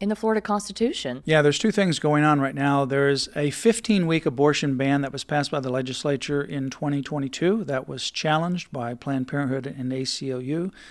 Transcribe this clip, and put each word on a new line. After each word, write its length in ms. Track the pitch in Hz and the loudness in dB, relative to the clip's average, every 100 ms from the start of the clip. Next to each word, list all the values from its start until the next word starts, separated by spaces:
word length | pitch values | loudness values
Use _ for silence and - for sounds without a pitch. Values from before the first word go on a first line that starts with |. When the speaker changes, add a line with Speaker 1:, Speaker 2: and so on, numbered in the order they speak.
Speaker 1:
in 80 | 202 | -4
the 60 | |
Florida 260 | 214 220 220 | 0 0 0
Constitution. 840 | 208 208 - 196 233 - 135 127 | 0 -2 -4 -2 -2 0 -6 -6
Speaker 2:
Yeah, 180 | 151 156 | 2 4
there's 160 | 147 143 | 6 4
two 140 | 220 | 2
things 260 | 202 190 151 | 4 2 2
going 240 | 151 147 | 2 4
on 180 | 151 147 | 6 4
right 140 | 139 | 2
now. 300 | 139 143 139 | 0 2 2
There's 440 | 139 139 139 139 - | 2 2 2 2 -2
a 160 | - 147 | -2 -2
fifteen-week 760 | - 226 220 - 202 165 165 | 2 2 2 2 2 2 2
abortion 520 | 156 123 147 143 147 131 | 0 4 4 4 0 0
ban 240 | 139 143 | 2 2
that 120 | 139 | 0
was 120 | 135 | -6
passed 260 | - 147 135 | -4 -2 -2
by 80 | 151 | -4
the 100 | 131 | -2
legislature 720 | 127 131 127 151 139 - 143 | -2 -4 -4 -2 -2 -2 -2
in 300 | - 147 135 | -2 -6 -6
twenty 320 | - 147 143 | -4 -4 -2
twenty-two 640 | 131 151 135 - 170 220 | -4 -4 -6 0 2 2
that 240 | 147 131 131 | 0 -4 -6
was 240 | 135 - | -8 -8
challenged 580 | - 160 156 170 180 - | -4 0 0 0 -4 -6
by 240 | 143 117 | -6 -6
Planned 320 | 123 - 135 127 | -6 -4 -2 -2
Parenthood 400 | 143 139 135 131 | -2 -2 -4 -6
and 260 | - 127 | -8 -6
A 120 | 131 | -4
C 260 | 131 - 135 | -4 -6 -6
L 100 | 127 | -6
U. 300 | 127 156 185 - - | -4 -4 -4 -8 -18